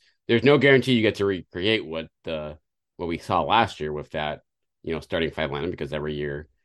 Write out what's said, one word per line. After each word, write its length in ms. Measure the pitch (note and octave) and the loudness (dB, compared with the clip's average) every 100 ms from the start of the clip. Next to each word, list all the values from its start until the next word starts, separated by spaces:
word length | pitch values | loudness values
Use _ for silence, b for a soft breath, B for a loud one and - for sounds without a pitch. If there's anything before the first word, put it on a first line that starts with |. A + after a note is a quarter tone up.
| _ _ - | _ _ 0
there's 160 | A#2 | 4
no 140 | C3 C#3+ | 6 6
guarantee 360 | C#3 C3+ C3+ | 8 6 6
you 100 | A#2+ | 2
get 120 | G#2+ F#2+ | 2 2
to 100 | G2+ | 0
recreate 600 | F#2 - F2+ G2 A2 D#2 | -2 -6 -4 0 0 -2
what 220 | D#2+ D#2 _ | -10 -10 _
the, 340 | E2+ D#2 D2+ D#2 _ _ _ - | -8 -8 -8 -12 _ _ _ -10
what 100 | E2+ | -6
we 120 | E2 | -6
saw 240 | - F#2 | -2 0
last 360 | D2+ A2 G#2+ - | 2 2 2 -2
year 140 | D2+ | -8
with 160 | D2+ C#2+ | -8 -8
that, 300 | D#2 D2+ D2 _ _ _ _ | -6 -6 -6 _ _ _ _
you 100 | E2 | -8
know, 60 | D#2 | -8
starting 300 | - F2 D#2+ | -4 -2 -2
five 220 | D#2 D#2 | -2 -4
lineup, 180 | D2 E2+ | -4 -6
because 240 | - C#2+ | -6 -6
every 220 | D2 D2+ D2 | -6 -6 -6
year 320 | D2 C#2+ - _ | -6 -8 -12 _